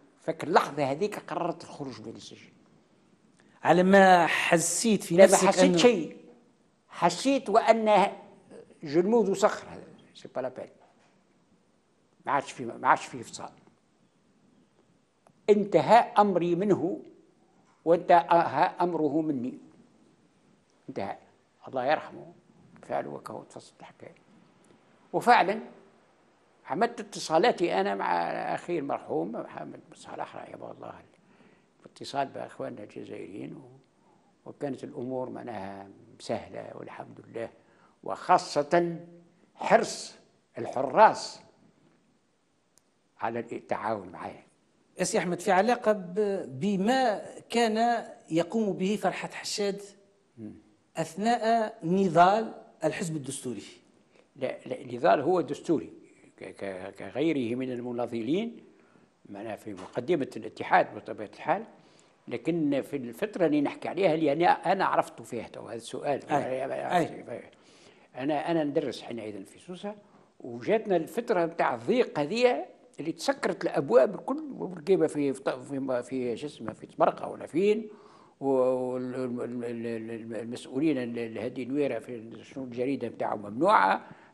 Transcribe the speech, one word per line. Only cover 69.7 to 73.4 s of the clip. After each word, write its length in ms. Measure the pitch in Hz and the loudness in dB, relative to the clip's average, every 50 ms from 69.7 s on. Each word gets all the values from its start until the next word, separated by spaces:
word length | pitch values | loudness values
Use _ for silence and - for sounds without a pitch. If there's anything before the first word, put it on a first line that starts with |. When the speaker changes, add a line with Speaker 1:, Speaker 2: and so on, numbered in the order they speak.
| 185 175 - 202 214 208 - _ _ _ _ _ _ - | -16 -12 -12 -12 -12 -14 -18 _ _ _ _ _ _ -18
Speaker 1:
وجاتنا 560 | - 127 117 120 127 156 202 226 220 214 185 | -14 -12 -12 -6 -2 0 0 0 2 2 0
الفترة 500 | 170 156 135 - 226 233 - 214 180 170 | 0 0 -2 -4 -6 -2 0 0 0 0
متاع 280 | 165 - - 165 147 131 | 0 0 0 0 0 0
الضيق 440 | 117 117 135 220 254 - - - 156 | 0 0 2 2 2 2 2 0 -2
هذه 460 | 147 143 202 233 247 247 247 285 359 - - - _ - _ - | -2 -2 2 4 4 4 4 2 -4 -8 -14 -20 _ -18 _ -8
اللي 120 | 143 165 160 | -6 -6 -6
تسكرت 520 | - - - 277 - | -2 -2 -2 -2 0